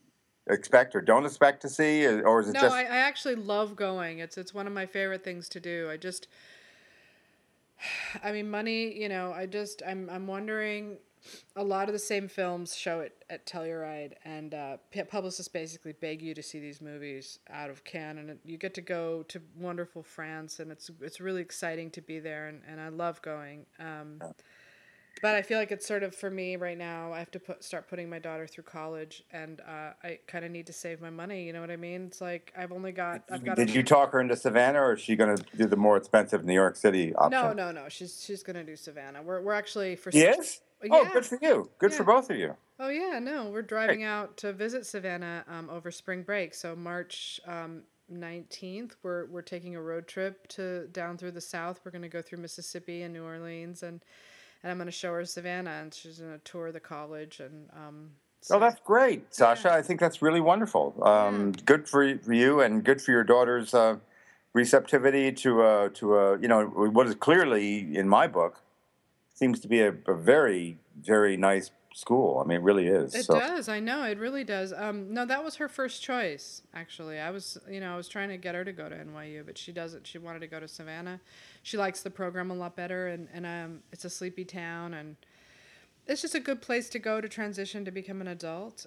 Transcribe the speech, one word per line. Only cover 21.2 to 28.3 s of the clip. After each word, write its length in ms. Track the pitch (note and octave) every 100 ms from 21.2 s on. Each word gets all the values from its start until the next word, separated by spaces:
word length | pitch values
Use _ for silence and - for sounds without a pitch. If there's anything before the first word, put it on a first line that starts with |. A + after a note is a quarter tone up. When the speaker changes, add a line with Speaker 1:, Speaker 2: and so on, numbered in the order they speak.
Speaker 2:
really 220 | F#3 F#3
exciting 480 | F3 - F3 E3 E3
to 100 | E3
be 180 | D#3 D#3+
there, 300 | D#3+ D3+ D#3
and, 140 | D3+ -
and 140 | D#3
I 80 | D#3+
love 320 | D#3+ E3+ E3
going. 440 | E3 D3+ C#3+ D3 - _
Um, 380 | D#3+ D3+ D3+ D3+
Speaker 1:
Yeah. 100 | D#3+ - _ _ _ _ _ _ _ -
Speaker 2:
but 140 | G#3+
I 80 | G#3
feel 160 | G3 A3
like 120 | G#3
it's 160 | G3+ -
sort 160 | G#3
of, 100 | G3
for 160 | F#3 G3+
me 260 | F#3+ F3+ F#3
right 220 | F3 F3
now, 340 | E3+ E3 E3
I 60 | E3
have 120 | E3+
to 60 | F3+
put, 240 | - -
start 240 | - E3 -
putting 180 | F3 E3+
my 100 | E3
daughter 280 | E3